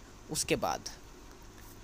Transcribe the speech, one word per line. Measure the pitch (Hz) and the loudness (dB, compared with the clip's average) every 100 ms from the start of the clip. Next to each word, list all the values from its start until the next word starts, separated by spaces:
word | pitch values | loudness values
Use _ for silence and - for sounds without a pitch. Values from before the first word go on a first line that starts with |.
| - - - | -14 -12 0
उसके | 156 - 143 | 2 6 6
बाद | 87 65 - - - - - - - - - - | 6 4 0 -10 -12 -14 -14 -12 -12 -12 -12 -12